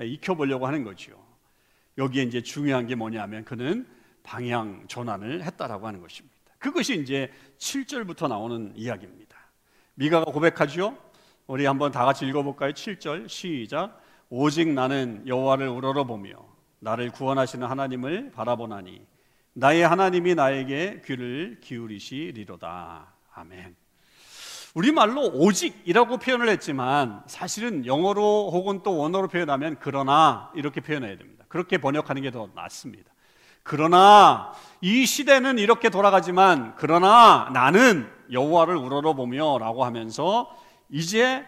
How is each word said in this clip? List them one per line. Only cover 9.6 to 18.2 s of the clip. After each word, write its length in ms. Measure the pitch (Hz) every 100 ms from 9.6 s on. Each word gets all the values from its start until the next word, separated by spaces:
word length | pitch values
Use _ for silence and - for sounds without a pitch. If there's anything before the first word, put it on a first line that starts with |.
| _ _ _
미가가 380 | - 143 165 160
고백하죠. 680 | 143 165 156 147 156 202 269 _ _ _ _ -
우리 200 | 131 139
한번 260 | 139 147
다 120 | 131
같이 220 | 123 135 135
읽어볼까요? 480 | 139 143 135 139
칠 260 | 147 - 190
절, 300 | 165 151 113
시작. 720 | - 185 147 104 147 196 - _ _ -
오직 400 | 123 147 147 165
나는 540 | 139 131 139 127 107 123
여호와를 400 | 127 135 135 135
우러러보며 640 | 123 135 139 135 110 98 98 - _ _ _
나를 320 | 110 117 120
구원하시는 560 | 117 135 135 127 120 123
하나님을 640 | 131 135 127 127 185